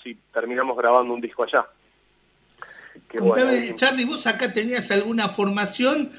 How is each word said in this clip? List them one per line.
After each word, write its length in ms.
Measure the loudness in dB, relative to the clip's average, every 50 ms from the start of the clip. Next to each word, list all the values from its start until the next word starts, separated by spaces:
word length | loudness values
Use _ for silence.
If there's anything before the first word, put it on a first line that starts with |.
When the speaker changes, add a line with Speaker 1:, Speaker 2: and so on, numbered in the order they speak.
| -10
Speaker 1:
y 120 | -14 -16
terminamos 600 | -16 _ _ -6 -6 -6 -4 -2 -2 -2 -2 -2
grabando 380 | 0 2 4 4 4 2 0 -4
un 80 | -6
disco 220 | -8 -8 -6 -6 -4
allá. 220 | -2 0 -2 -2 -2 _ _ _ _ _ _ _ _ _ _ _ _ _ _ _ _ _ _ -20 -20 -20 -20 -20 -20 -20 -20 -20
Que 120 | -10 -4 0
Speaker 2:
Contame, 400 | 2 4 4 4 4 4 2 0
Speaker 1:
bueno, 160 | 0 -4 -2
Speaker 2:
Charlie, 280 | 2 2 2 2 2 -2
¿vos 240 | -2 -4 -2 -2
acá 240 | -2 0 0 -2 -2
tenías 400 | -2 -2 -2 -2 -2 -4 -2 0
alguna 380 | 2 2 2 2 0 0 0 0
formación 800 | 0 0 0 0 0 0 -2 -2 0 0 2 2 2 2 -2 -4 -8